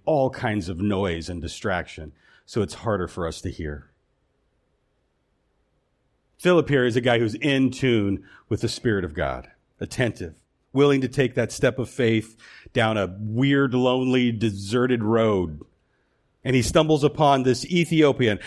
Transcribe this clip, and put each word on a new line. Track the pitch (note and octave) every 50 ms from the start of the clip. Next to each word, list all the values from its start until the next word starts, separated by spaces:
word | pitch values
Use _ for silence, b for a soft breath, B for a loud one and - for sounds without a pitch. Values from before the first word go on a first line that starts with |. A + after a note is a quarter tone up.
| _
all | - D#3 C#3+ C3 B2+
kinds | B2+ - B2 A2+ G#2+ G#2 E2+ F2
of | F2+ D#2+
noise | G2+ G#2 G2+ F#2+ G2+ F#2 E2+ E2 D#2+ -
and | F2 E2+
distraction, | D2+ E2+ - - - G#2 F#2 F2 D#2+ - - - D#2+ D2+ b b b b b b b
so | - - A#2
it's | G2+ - -
harder | - - A#2+ G#2 F#2+ F2+
for | E2+ - F2+ F2 E2
us | D#2+ -
to | - -
hear. | - - D#2+ D2+ D2 C#2 - _ _ _ _ _ _ _ _ _ _ _ _ _ _ _ _ _ _ _ _ _ _ _ _ _ _ _ _ _ _ _ _ _ _ _ _ _ _ _ _ _ _ _ _ _ _ _ _ _ _ -
Philip | - F3 F3+ E3 D3 -
here | C#3+ C3 B2
is | B2 A2
a | C3
guy | A#2 B2 A#2+ A#2
who's | A#2+ G#2+ A2+
in | - - D3 C#3 C3+ C3 B2+
tune | C3 - C3+ B2+ A#2 A2 G2+ G2+ G2 - B B B B B -
with | A2+ -
the | - A2+
Spirit | - - - B2 G#2+ G2 F2
of | D#2+ D2+
God, | F2 D#2+ C2+ B1+ B1 - - _ _ _ _ _ -
attentive, | - - - - B2+ A2 - - F#2+ E2 D#2 _ _ _ _ _ _ _
willing | - C3 C#3+ C#3+ C#3 C3+
to | B2+ A#2
take | - D3 C3 A#2+ -
that | B2 A#2 A2
step | - - - B2+ A#2+ -
of | A#2 -
faith | - - B2+ A2+ A2+ A2 G#2+ - B B B B B B B B
down | - B2 A2+ A2 A2 G#2+
a | G2 F2+ F#2 G2+
weird, | G#2+ G#2+ G#2+ A#2+ C3+ C#3 C#3 C#3 C#3 C3 A#2+
lonely, | B2+ B2+ B2+ B2+ C3 C3 B2+ B2+ C3 B2 A#2+
deserted | A#2 G#2 A2+ A2 G2 G2 G2 G2 A2 B2+ B2 B2+ B2+ A#2
road. | G#2+ G#2+ A2+ A2+ A2+ A2 G#2 F#2+ F2+ D#2+ D2+ D2 - _ _ _ _ _ _ _ _ _ _ _ _ _ _ _ -
And | B2 B2+
he | C3
stumbles | A2+ - - E3 D#3 D#3 D#3 C#3+
upon | C#3+ C#3+ D3 D3 D#3 C#3+ C#3 C3+
this | B2 C3 B2 A#2 -
Ethiopian, | - F3+ F3 E3+ - E3 D#3 D#3 C#3+ B2+ - B2+ A2+ G#2 F2+ B